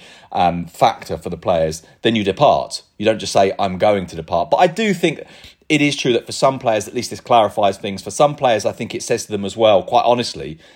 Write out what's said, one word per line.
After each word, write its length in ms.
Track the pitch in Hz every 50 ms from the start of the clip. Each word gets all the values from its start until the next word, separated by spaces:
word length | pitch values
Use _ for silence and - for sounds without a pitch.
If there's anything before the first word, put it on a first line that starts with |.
| - - - - - _
um, 340 | - 98 90 85 85 87 87
factor 520 | 85 - - 139 117 - - - - 90 82
for 120 | - -
the 80 | - 78
players, 460 | - 107 90 82 80 80 80 - - - - _
then 140 | - 117 117
you 80 | 110 104
depart. 580 | 98 92 - 147 127 85 69 60 - - - - _ _ -
You 80 | 104
don't 140 | 110 110 104
just 140 | 95 92 -
say, 200 | 110 98 98 - -
"I'm 180 | 101 98 92 90
going 300 | 101 107 104 98 90 -
to 80 | -
depart." 340 | - 80 - 90 85 87 -
But 60 | - -
I 100 | 180 180
do 260 | 170 214 226 214 185
think 280 | 170 - 165 147 - - - - - - - - _ _ -
it 120 | 156 143
is 140 | 143 147 139
true 180 | - - 135 120
that 140 | 120 - -
for 60 | 113
some 260 | - 147 135 135 127
players, 280 | 123 120 110 107 95 -
at 60 | -
least 160 | 123 110 -
this 100 | 110 -
clarifies 580 | - - 123 117 107 101 - 113 104 98 98 -
things. 260 | - 104 98 92 -
For 80 | 104
some 240 | - - 151 147 147
players, 280 | - 143 123 113 107 101
I 80 | 110 101
think 200 | - 120 110 -
it 80 | -
says 240 | - - 120 110 -
to 60 | -
them 120 | 104 101 98
as 140 | 98 95 110
well, 240 | 113 107 104 92
quite 220 | 90 - 123 117 -
honestly, 540 | 117 120 123 117 - - 78 67 73 80 - _ - _